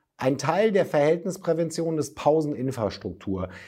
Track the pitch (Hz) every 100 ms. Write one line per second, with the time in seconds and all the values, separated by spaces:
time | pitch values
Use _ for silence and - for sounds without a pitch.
0 | _ - 135 135 139 175 220 196 156 151
1 | 147 170 185 180 - 165 165 160 165 160
2 | 135 - 147 156 147 127 131 127 101 -
3 | 101 90 - 95 90 -